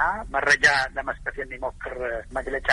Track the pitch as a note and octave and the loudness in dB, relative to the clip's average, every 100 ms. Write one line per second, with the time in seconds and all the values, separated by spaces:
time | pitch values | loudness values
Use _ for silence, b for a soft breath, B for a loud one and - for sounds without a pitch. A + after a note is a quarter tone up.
0 | D#3 G#3 A3+ C3+ C3+ C#3+ D3 C#3 C3 C3+ | 0 0 -2 0 4 6 6 4 2 -2
1 | C3+ B2+ - C3 C3 B2+ B2+ - - B2 | -6 -6 -6 -6 -8 -6 -8 -6 -8 -6
2 | B2 A#2 G#2+ C3+ C3 C3+ - | -4 -4 -6 -6 -4 -2 4